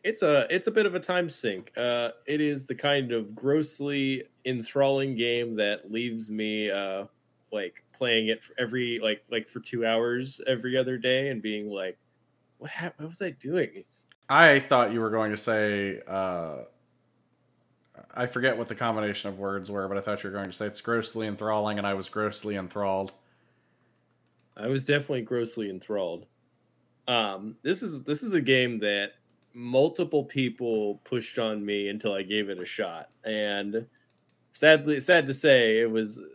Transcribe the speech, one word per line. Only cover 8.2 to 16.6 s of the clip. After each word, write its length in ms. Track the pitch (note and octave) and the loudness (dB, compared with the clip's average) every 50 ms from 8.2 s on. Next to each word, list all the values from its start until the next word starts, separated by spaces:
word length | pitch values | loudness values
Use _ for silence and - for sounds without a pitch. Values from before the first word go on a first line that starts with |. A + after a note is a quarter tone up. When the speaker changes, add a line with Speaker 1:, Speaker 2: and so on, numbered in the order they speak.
| A2 | 2
Speaker 1:
it 160 | A2 A2 - - | 2 -2 -2 -4
for 100 | - - - | -14 -4 -4
every, 400 | B2 A2 A#2+ B2+ B2 A#2+ A#2 A2+ | -4 -2 -2 -2 -2 -2 -2 -2
like, 240 | G#2+ G#2+ G#2+ G#2 _ _ | 0 -2 -2 -2 _ _
like, 160 | A#2+ A2+ A2 - | -6 -6 -6 -6
for 100 | - A#2 | -12 -14
two 240 | - - - A#2 A2+ | -10 -6 -4 -2 0
hours 540 | A2+ A2+ A2+ A#2 A#2+ A#2+ B2 C3 C3+ - - - | 2 2 2 2 2 0 -2 -4 -6 -10 -6 -2
every 320 | C3 B2+ A#2 A#2+ B2+ B2+ | -2 -2 0 -2 -2 0
other 220 | C3 C3 C3 B2+ B2 | 0 0 0 -2 -2
day 300 | A#2 B2+ B2+ C3 C#3 C#3 | 0 2 2 2 0 -2
and 120 | C3 A2 | -4 -4
being 260 | G#2 A2 G#2+ G#2 G#2 G#2+ | -4 -4 -4 -4 -6 -6
like, 260 | G2+ G2 F#2+ F#2 F2+ _ _ _ _ _ _ _ _ _ _ _ _ _ | -6 -4 -6 -6 -8 _ _ _ _ _ _ _ _ _ _ _ _ _
"What 100 | C3+ D3+ | -14 -12
hap-, 300 | - - E3+ E3+ - - | -10 -8 -8 -10 -8 -10
what 100 | D3+ D#3+ | -12 -12
was 140 | E3+ - G3 | -10 -8 -8
I 80 | F3 | -8
doing?" 520 | C3+ _ - C3+ E3+ F3+ C#3 - - G2 - _ _ _ _ _ _ _ _ - | -8 _ -8 -2 0 0 -2 -2 -6 -18 -20 _ _ _ _ _ _ _ _ 6
Speaker 2:
I 300 | C3+ D3 E3+ D#3 C#3+ C#3 | 10 10 12 12 10 8
thought 340 | C3+ - C#3 B2 A#2+ G2+ A2+ | 6 4 4 4 4 4 2
you 60 | A#2 | -2
were 100 | A2+ A2 | -2 0
going 220 | G#2+ A2+ A2 G#2+ | 0 0 0 0
to 60 | G#2+ | -2
say, 640 | G#2 - A#2+ A2+ G#2+ G#2+ G#2 G#2 G2+ G2+ G2 F#2+ - - | -2 -2 0 2 2 2 2 2 0 -2 -4 -4 -8 -8
uh, 500 | - F#2+ G2 F#2+ F#2+ F2+ E2+ E2 D#2+ D2 C2 | -6 -4 -2 -2 -2 -2 -4 -6 -6 -8 -10